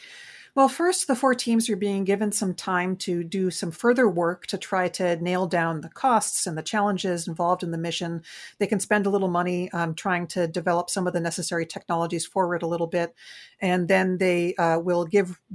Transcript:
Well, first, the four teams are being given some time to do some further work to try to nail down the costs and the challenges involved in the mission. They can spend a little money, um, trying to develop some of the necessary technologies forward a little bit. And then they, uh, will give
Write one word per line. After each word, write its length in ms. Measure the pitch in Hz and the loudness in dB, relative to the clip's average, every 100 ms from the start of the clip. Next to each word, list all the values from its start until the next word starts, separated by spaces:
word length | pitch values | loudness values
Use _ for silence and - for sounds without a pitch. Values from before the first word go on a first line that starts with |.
| - - - - - | -20 -20 -20 -20 -4
Well, 140 | - 269 | 4 4
first, 380 | 262 349 370 - | 4 0 0 0
the 100 | 247 | 2
four 180 | 269 | 2
teams 360 | 247 - 233 226 | 2 2 2 2
are 60 | 196 | 0
being 280 | 202 196 | 0 0
given 260 | 190 196 214 | 0 0 0
some 220 | 202 185 | -2 -2
time 420 | 175 - 180 180 185 | -4 -2 0 0 -2
to 260 | - 175 | -2 -4
do 260 | 170 190 185 | -2 -2 -2
some 200 | - 175 | -2 -6
further 360 | 160 233 247 240 | 0 2 4 4
work 400 | 170 170 180 - | 4 0 -2 -6
to 100 | 190 | -8
try 300 | - 190 180 | -2 0 0
to 260 | - 180 165 | 0 0 0
nail 300 | 175 180 180 | 0 0 0
down 340 | 175 165 160 | 0 0 -2
the 80 | 160 | -8
costs 580 | - 269 226 - - - | -2 2 2 2 -2 -4
and 120 | 156 | -6
the 40 | |
challenges 640 | 156 220 208 190 190 175 170 | -4 0 0 0 -2 -2 -4
involved 360 | 165 175 180 | -2 0 0
in 80 | 175 | -2
the 80 | 165 | -4
mission. 440 | 170 160 170 165 - - - - | -4 -4 -6 -8 -10 -18 -12 -4
They 80 | 202 | 0
can 120 | 202 | 0
spend 280 | - 208 196 | 2 2 2
a 40 | |
little 180 | 196 190 | 2 2
money, 420 | 175 180 180 180 | 0 0 -2 -2
um, 220 | 175 170 | -2 -4
trying 320 | 160 202 175 175 | -2 -2 -2 -2
to 200 | 190 165 | -2 -2
develop 440 | 175 165 170 175 | -2 0 0 0
some 160 | 202 180 | -2 0
of 80 | |
the 60 | 170 | 0
necessary 440 | 165 160 170 170 | -2 -4 -4 -4
technologies 640 | 165 - - 170 170 165 - | -4 -8 -4 -2 -2 -4 -4
forward 360 | 196 175 175 | 0 0 0
a 40 | 165 | -2
little 200 | 170 165 | -2 -2
bit. 280 | 175 170 - - - - - | -2 -2 -6 -20 -20 -20 -4
And 260 | 190 180 175 | 0 2 4
then 300 | 190 185 180 | 2 2 2
they, 360 | 185 175 175 - | 2 2 0 0
uh, 220 | 170 165 | 2 2
will 280 | 175 175 170 | 2 0 2
give 340 | 202 185 180 - | 2 2 -4 -6